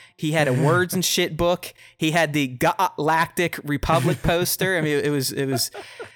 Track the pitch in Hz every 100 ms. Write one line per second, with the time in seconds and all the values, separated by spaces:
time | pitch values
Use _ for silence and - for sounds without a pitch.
0 | - - 156 156 143 127 139 180 180 185
1 | 175 - 175 151 170 180 - - - -
2 | 160 170 156 151 135 123 160 175 175 -
3 | 151 160 165 - 170 - 143 143 - 160
4 | 160 147 - 170 180 - 185 180 156 143
5 | 147 147 131 135 135 131 - - - -
6 | -